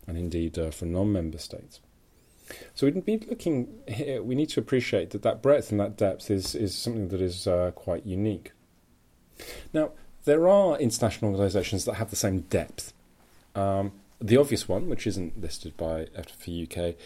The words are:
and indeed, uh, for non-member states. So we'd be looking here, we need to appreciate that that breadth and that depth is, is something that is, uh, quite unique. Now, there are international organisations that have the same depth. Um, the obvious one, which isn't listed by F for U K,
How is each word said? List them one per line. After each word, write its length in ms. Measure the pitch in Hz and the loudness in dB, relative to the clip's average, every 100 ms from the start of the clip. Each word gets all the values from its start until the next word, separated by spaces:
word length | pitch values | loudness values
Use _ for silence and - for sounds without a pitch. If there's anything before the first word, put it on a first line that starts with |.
| - | -10
and 100 | 85 | -6
indeed, 420 | 87 82 82 85 | -2 -2 -2 -2
uh, 120 | 80 | -4
for 160 | - 85 | -4 -4
non-member 520 | 85 104 95 82 78 | 0 2 0 -2 -6
states. 420 | - - - - _ _ _ _ _ _ - - - | -12 -14 -16 -20 _ _ _ _ _ _ -20 -18 -16
So 120 | - - | 0 0
we'd 180 | 185 180 | 2 0
be 100 | 220 | -2
looking 600 | - - 170 139 123 - - | -2 -6 -2 0 -2 -8 -10
here, 340 | 107 143 127 | -6 -4 -4
we 120 | 107 | -2
need 160 | 127 151 | 0 0
to 100 | - | -2
appreciate 500 | 113 131 120 104 - | 2 2 2 0 0
that 120 | 104 | 0
that 180 | 117 110 | 0 2
breadth 280 | 135 143 - | 4 4 4
and 100 | 104 | 0
that 160 | 101 104 | 0 2
depth 340 | 101 - - | 0 0 -2
is, 240 | 98 92 | -2 0
is 220 | 73 92 - | -2 -2 -2
something 320 | 120 113 92 | -4 -4 -2
that 140 | 92 | -2
is, 240 | 92 90 98 | -2 -2 0
uh, 260 | 87 90 | 2 2
quite 300 | - - 85 | -2 -4 -4
unique. 480 | 104 92 107 101 - - _ _ _ _ _ _ _ - - - - | -2 -2 0 -2 -8 -20 _ _ _ _ _ _ _ -20 -16 -16 -6
Now, 200 | 311 311 - - - | 0 0 -2 -20 -4
there 220 | - 151 175 | 4 6 8
are 320 | 202 190 147 | 8 6 4
international 520 | 123 - 113 - 110 | 0 2 0 0 0
organisations 560 | 98 98 95 87 95 120 | 2 2 2 0 -2 -2
that 80 | |
have 160 | 104 - | -4 -4
the 60 | - | -2
same 240 | 107 95 | 0 0
depth. 500 | - 92 78 - - - _ _ _ - _ | 0 -2 -2 -8 -16 -18 _ _ _ -20 _
Um, 380 | 104 98 98 101 - - - | -2 0 0 -2 -6 -20 -6
the 160 | 104 123 | 4 6
obvious 320 | 143 120 - | 6 2 0
one, 220 | 95 - | -2 0
which 160 | 117 113 | -2 -2
isn't 340 | 92 87 - | -4 -4 -6
listed 340 | 82 - 80 - | -6 -8 -10 -6
by 320 | 82 80 80 | -4 -4 -6
F 160 | - 78 | -10 -14
for 200 | - - | -14 -8
U 160 | 85 82 | -6 -6
K, 300 | - 87 85 | -4 -4 -6